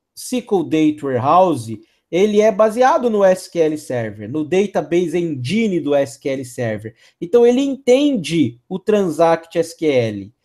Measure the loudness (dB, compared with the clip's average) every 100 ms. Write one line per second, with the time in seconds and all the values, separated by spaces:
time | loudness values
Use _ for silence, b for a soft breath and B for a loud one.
0 | _ -18 -6 -6 -2 -2 0 2 2 0
1 | -4 -2 2 4 4 0 -6 -12 b b
2 | b 0 2 4 2 2 0 2 2 2
3 | 0 2 2 2 -2 -2 -2 -2 -6 -6
4 | -6 -8 -8 -6 -2 0 0 -2 -2 -2
5 | 0 -2 -4 -6 -4 -2 0 -2 0 0
6 | 0 -6 -8 -6 -8 -6 -6 -4 -10 _
7 | b b 0 4 4 4 0 -2 2 2
8 | 4 0 -2 0 0 -2 -12 -8 -2 0
9 | 0 2 2 2 -2 -6 -6 -4 0 0
10 | 0 -6 -12 _